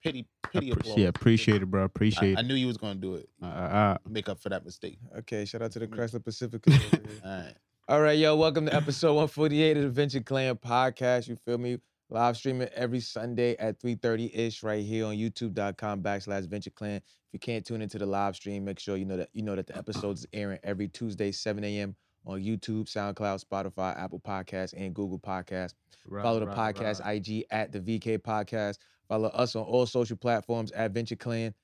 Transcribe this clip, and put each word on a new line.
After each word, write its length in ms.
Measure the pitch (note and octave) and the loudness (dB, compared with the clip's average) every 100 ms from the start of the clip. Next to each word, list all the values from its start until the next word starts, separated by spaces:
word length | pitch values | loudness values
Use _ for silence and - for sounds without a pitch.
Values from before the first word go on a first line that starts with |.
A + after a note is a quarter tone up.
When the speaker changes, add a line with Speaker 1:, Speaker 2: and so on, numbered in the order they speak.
| D#3+ | -2
Speaker 1:
Pity, 220 | C3 A2 _ - | -4 -10 _ -4
pity 180 | - B2 | -2 0
Speaker 2:
Appre-, 80 | A2+ | -2
Speaker 1:
applause. 200 | A2 G#2+ | 0 4
Speaker 2:
yeah, 100 | F#2+ | 4
appreciate 540 | - A#2+ A2+ - G#2 | 6 6 8 6 4
it, 20 | F#2+ | 4
bro. 180 | F#2+ | 0
Appreciate 540 | F#2+ - G#2+ G#2+ G2 F#2+ | 0 2 2 4 4 4
Speaker 1:
I, 40 | |
I 20 | |
Speaker 2:
it. 40 | B2 | 2
Speaker 1:
knew 60 | |
you 140 | C3+ B2+ | 0 0
was 100 | A#2 | -2
gonna 160 | A2 G2 | -6 -6
do 200 | F#2 F2+ | -6 -6
it. 120 | - _ | -10 _
Speaker 2:
Uh, 40 | F2 | -10
uh, 20 | |
uh. 480 | E2 F2+ G2 G#2 F#2+ - | -4 2 4 4 4 -2
Speaker 1:
Make 220 | G#2+ G#2 | -6 -4
up 100 | G2 | -6
for 100 | G2+ | -4
that 140 | F#2+ | -6
mistake. 360 | F2 - F#2 F#2 B2 - | -6 -12 -12 -12 -14 -14
Speaker 3:
Okay, 280 | A2+ A2 G#2 | -6 -4 -4
shout 180 | A2+ | -4
out 80 | A2+ | -6
to 80 | A2 | -6
the 80 | A2 | -8
Speaker 1:
Mm. 80 | A2 | -4
Speaker 3:
Chrysler 260 | A#2 A#2 | -4 -4
Pacifica 460 | G#2+ A2 B2 A#2+ - | -8 -6 -6 2 8
over 80 | C#3 | 8
here. 420 | - - G#2+ G#2+ | 8 2 2 -12
Speaker 1:
<laughs> 40 | F#2+ | -8
All 60 | F#2+ | -8
right. 120 | D#2+ A1 _ _ - | -10 -16 _ _ 2
Speaker 3:
All 140 | D3 | 6
right, 160 | D3+ D3+ | 6 8
yo, 180 | D#3 D#3 | 6 6
welcome 320 | D#3+ D3+ D#3 | 6 4 2
to 80 | D3+ | 2
episode 400 | D3+ C3+ E3 D3+ | 2 2 4 6
one 120 | D3+ | 4
forty-eight 500 | - D#3 D3 D#3 D3+ | 2 2 6 6 6
of 60 | |
the 60 | C#3+ | 2
Venture 320 | B2 C#3+ C3 | 2 2 0
Clan 340 | A2 C3+ C3 B2 | -2 0 0 -2
podcast. 680 | B2+ A#2+ C3 A#2 B2+ B2 A#2 | 0 2 2 2 2 2 0
You 80 | A#2 | -8
feel 220 | - A#2+ | -2 -2
me? 220 | B2 B2 _ _ _ | -2 -6 _ _ _
Live 260 | A2+ A#2+ A2+ | 2 2 2
streaming 300 | C3+ B2+ B2 - | -2 -2 -4 -2
every 240 | B2 B2 | -2 -2
Sunday 560 | A2+ - A#2 A#2+ A#2+ A#2+ | -4 -8 -4 0 2 2
at 220 | A2+ G2+ | -2 -2
three 160 | B2 A#2 | -4 -2
thirty-ish 680 | A#2+ A2+ A#2 - A#2 A2 | 0 0 -2 -2 -2 -2
right 240 | A2 G#2+ G#2 | -4 -2 -2
here 220 | A2 A2 | -2 -2
on 80 | G#2+ | -2
youtube 380 | A2+ - A#2 F#2+ | -2 -2 -6 -2
dot 200 | G2+ F#2 | -2 -2
com 280 | G#2+ G2+ | -6 -4
backslash 420 | F#2+ G2+ G2 G2 F2+ | -2 -4 -2 -4 -4
venture 220 | G#2 G2 | -8 -8
clan. 280 | _ G#2 G2+ | _ -6 -6
If 60 | - _ _ | -10 _ _
you 60 | - | -12
can't 260 | - A2+ F#2+ | -6 -6 -4
tune 160 | A2+ | -6
into 160 | G#2+ G#2 | -6 -4
the 80 | G2 | -2
live 300 | G2 G2+ F#2 | 0 0 -2
stream, 280 | G2+ G2+ | -8 -6
make 140 | G2 F#2+ | -6 -6
sure 160 | - F#2+ | -4 -4
you 100 | F#2+ | -2
know 120 | F#2 | -4
that, 120 | - | -6
you 80 | - | -6
know 140 | G#2+ F#2+ | -4 -4
that 100 | F#2 | -6
the 100 | - | -10
episodes 460 | - G#2 G2+ F#2+ | -8 -4 -4 -6
is 60 | - | -8
airing 260 | G#2+ G2+ F#2+ | -8 -6 -6
every 240 | F#2+ F#2+ G2+ | -6 -4 -4
Tuesday, 440 | - A#2 G2 G2+ | -4 -8 -2 -2
seven 320 | F#2+ - G#2 | -2 -4 -4
A 160 | G#2 G#2 | -4 -4
M 160 | G2+ F#2+ _ _ - | -4 -8 _ _ -10
on 140 | F#2+ | -6
YouTube, 420 | G2 A2 - A2 A2 | -2 -4 -2 -4 -4
SoundCloud, 580 | G#2+ G2+ G2 G#2 G2 | -4 -4 -2 -2 -2
Spotify, 560 | - G2 G2 F#2+ F#2 D#2+ | -4 -4 -4 -2 -4 -2
Apple 200 | F#2 F#2 | -8 -10
Podcasts, 540 | - G2 F#2 F#2+ F#2 - | -6 -8 -6 -6 -6 -6
and 160 | F#2+ | -8
Google 240 | F2 G2+ F2+ | -4 -4 -4
Podcasts. 560 | - F#2+ F2 F#2 F2+ - _ _ - | -6 -8 -6 -6 -6 -10 _ _ -12
Speaker 2:
Right, 140 | G2+ | -4
Speaker 3:
Follow 180 | A2+ A2+ | 0 0
the 40 | G#2 | 0
Speaker 2:
right, 300 | G#2 A2 G2 | -2 -2 -2
Speaker 3:
podcast 240 | A2 G2 | -4 -4
Speaker 2:
right. 140 | G2+ | -2
Speaker 3:
I 60 | G#2+ | -4
G 240 | F#2 G#2+ - | -2 -6 -2
at 220 | A2 G#2+ | -4 -2
the 80 | G2+ | -6
V 180 | F#2 A2 | -4 -4
K 220 | A2+ A2 | 0 -2
Podcast. 580 | - G#2+ G#2 A2+ G#2 G2+ _ _ _ | 0 -4 -2 -2 -4 -4 _ _ _
Follow 200 | A2 A2 | 0 0
us 260 | - B2 A2+ | 2 0 0
on 80 | |
all 220 | - B2 A#2+ | 2 2 4
social 300 | B2 A#2 A2+ | 2 0 0
platforms 540 | B2 A2+ - A#2 A2 | 0 0 0 -2 -2
at 180 | - A2+ | -2 -2
Venture 240 | G2+ A2+ A#2 | -2 -4 -6
Clan. 380 | - A2+ A2+ G#2+ | -4 -2 -2 -6